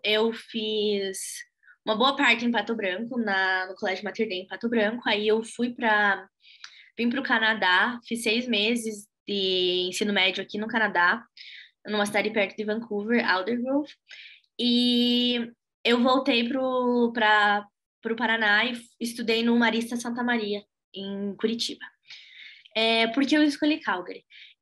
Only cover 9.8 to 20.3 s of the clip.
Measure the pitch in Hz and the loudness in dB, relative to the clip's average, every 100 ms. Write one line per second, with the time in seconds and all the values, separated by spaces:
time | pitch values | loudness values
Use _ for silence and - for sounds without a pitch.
9.8 | 185 - 208 202 190 185 - - 214 233 | -2 -2 0 2 2 0 -6 -8 -4 -2
10.8 | 208 180 175 226 - - - - - _ | 0 2 2 2 -6 -20 -20 -20 -20 _
11.8 | - 208 208 208 208 214 190 - 214 220 | -4 -2 0 0 0 0 -2 -2 -4 -4
12.8 | 226 208 208 233 - 185 185 240 254 285 | -4 -4 0 2 2 0 0 -2 0 -2
13.8 | 311 - - - - - _ - 240 240 | -2 -10 -20 -20 -20 -20 _ -4 0 2
14.8 | 247 240 240 240 247 240 233 - _ _ | 4 4 4 2 2 0 -4 -12 _ _
15.8 | 226 240 254 262 262 240 240 269 262 254 | 0 4 4 2 2 0 0 -2 -2 0
16.8 | 247 240 233 233 214 214 208 208 208 _ | 0 2 2 2 4 4 4 2 -2 _
17.8 | _ _ 226 226 226 226 214 208 240 233 | _ _ -6 -2 0 0 2 2 2 -4
18.8 | - - 233 - 220 226 233 233 233 220 | -12 -10 -8 -4 -2 2 4 4 4 2
19.8 | 233 240 240 240 240 | -2 -6 -6 -4 -2